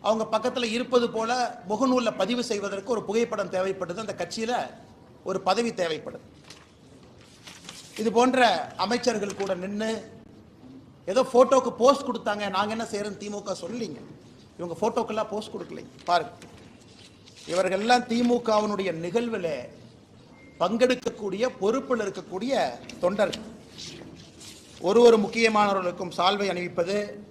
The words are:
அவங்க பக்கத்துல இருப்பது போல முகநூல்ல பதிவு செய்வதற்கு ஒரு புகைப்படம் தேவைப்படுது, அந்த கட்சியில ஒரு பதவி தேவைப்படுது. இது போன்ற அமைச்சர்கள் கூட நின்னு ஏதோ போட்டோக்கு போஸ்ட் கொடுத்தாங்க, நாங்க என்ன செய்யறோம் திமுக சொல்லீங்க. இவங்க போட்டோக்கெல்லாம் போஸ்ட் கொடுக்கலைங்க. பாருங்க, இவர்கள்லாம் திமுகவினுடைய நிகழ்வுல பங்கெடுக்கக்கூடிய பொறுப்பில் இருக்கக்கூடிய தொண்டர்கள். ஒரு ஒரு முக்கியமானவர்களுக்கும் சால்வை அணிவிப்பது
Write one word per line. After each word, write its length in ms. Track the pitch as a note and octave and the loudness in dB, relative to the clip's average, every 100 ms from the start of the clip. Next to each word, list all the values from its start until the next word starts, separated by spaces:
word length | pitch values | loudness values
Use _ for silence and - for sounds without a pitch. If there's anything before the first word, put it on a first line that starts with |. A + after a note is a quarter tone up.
அவங்க 380 | - A3+ G#3+ G#3+ | 2 0 2 0
பக்கத்துல 260 | B3 B3+ | 0 -2
இருப்பது 460 | A#3+ A3+ B3 A#3+ A#3 | -2 -2 2 2 2
போல 520 | A3+ A3 B3+ A#3 - F3+ | -2 -2 0 -2 -6 -6
முகநூல்ல 480 | G#3+ C4 B3+ A3+ G#3 | 0 2 2 2 0
பதிவு 280 | F#3+ A#3+ | -2 0
செய்வதற்கு 460 | A#3+ G#3 G3 G3 F#3+ | -2 -4 -4 -6 -4
ஒரு 140 | A3+ | -4
புகைப்படம் 460 | D3+ G#3+ A3+ A3 F#3 | 0 0 0 -2 -2
தேவைப்படுது, 480 | F#3 F#3+ F#3+ F3 F3+ | -2 -2 -2 -6 -6
அந்த 160 | A3 G3 | -8 -6
கட்சியில 520 | E3+ - A3+ A#3+ C3+ - - - - - | -6 -4 -2 -2 -4 -10 -20 -20 -20 -14
ஒரு 160 | - F#3 | -6 -2
பதவி 300 | F#3+ G3 A#3 | 0 2 0
தேவைப்படுது. 500 | G3 E3+ D#3 - - - - - - - - - - - - - - - - - - - - | -2 -2 -2 -8 -14 -18 -20 -20 -20 -20 -20 -20 -20 -20 -20 -20 -20 -20 -20 -18 -18 -16 -4
இது 140 | A3 | 0
போன்ற 600 | G#3+ B3+ C4 A#3+ F3 C3+ - | 4 4 6 4 4 -2 -4
அமைச்சர்கள் 580 | F#3 A#3+ B3 A3 G3+ | 0 2 0 0 -4
கூட 200 | - G3 | -4 -4
நின்னு 560 | F#3 F#3 G3+ A3 A3 F#3+ - - - - - - - - - - | -2 -4 -4 -4 -4 -8 -18 -20 -20 -20 -20 -20 -20 -20 -16 -2
ஏதோ 160 | G#3 | 0
போட்டோக்கு 480 | B3 A#3 B3+ C4+ A#3+ | 4 6 8 8 4
போஸ்ட் 360 | - A#3+ C4+ - | 2 4 4 2
கொடுத்தாங்க, 420 | A#3 A3 G#3 G3+ | -4 -2 -2 0
நாங்க 220 | F#3+ G#3 | 0 0
என்ன 120 | A3 | -2
செய்யறோம் 400 | A3+ G3+ G#3 G3 | -4 -4 -6 -6
திமுக 320 | G#3 G#3 G3+ F#3 | -8 -8 -6 -8
சொல்லீங்க. 400 | F3 A#3 G#3+ C3 - - - - - - | -6 -6 -8 -10 -16 -20 -20 -20 -20 -12
இவங்க 180 | E3+ E3 | -10 -2
போட்டோக்கெல்லாம் 480 | G#3+ A3+ A3+ G#3+ G#3+ | 0 0 -2 -4 -4
போஸ்ட் 240 | G#3 G#3 | -6 -8
கொடுக்கலைங்க. 360 | F#3 D#3+ D#3 - - | -10 -12 -12 -14 -14
பாருங்க, 280 | - F3 D3+ - - - - - - - - - - - - | 0 0 0 -10 -20 -20 -20 -20 -20 -20 -20 -20 -20 -20 -4
இவர்கள்லாம் 580 | E3+ F#3 F#3+ A3 B3 A#3+ | 0 0 0 4 4 4
திமுகவினுடைய 840 | A#3 A#3+ A#3+ A#3+ G#3+ G#3+ G3+ F#3+ | 0 2 2 2 2 2 -2 -2
நிகழ்வுல 760 | D#3+ F3 G3 A#3+ A3 E3+ C#3 B2 - - - - - - - - - | -4 -2 -2 -2 -2 -4 -4 -8 -16 -20 -20 -20 -20 -20 -20 -20 -2
பங்கெடுக்கக்கூடிய 880 | F3 A3 B3+ B3 A#3 - G#3 F#3+ B3 - | 0 4 2 2 -2 -6 -6 -2 -2 0
பொறுப்பில் 400 | G3 B3+ C4+ B3 | 0 0 0 -2
இருக்கக்கூடிய 680 | G3+ F#3+ D#3+ F#3 A#3 B3+ D3+ A#2+ - - | -2 -6 -10 -8 -2 0 0 -4 -14 -2
தொண்டர்கள். 420 | F3 G#3 G3 - - - - - - - - - - - - - - - | -2 2 0 -2 -12 -18 -20 -16 -16 -16 -18 -18 -20 -20 -20 -20 -20 -6
ஒரு 200 | F3 G#3+ | 2 8
ஒரு 180 | A#3+ A3+ | 10 8
முக்கியமானவர்களுக்கும் 920 | G#3 A3+ A3+ G#3+ G#3 G3 F3+ F3 F3+ D#3+ | 4 2 2 4 2 2 -2 -4 -8 2
சால்வை 320 | F3+ G3+ G3+ | 2 2 -2
அணிவிப்பது 640 | F3+ F3 F3 E3+ G3+ G#3 G#3 - | -2 -4 -4 -2 -2 -4 -10 -16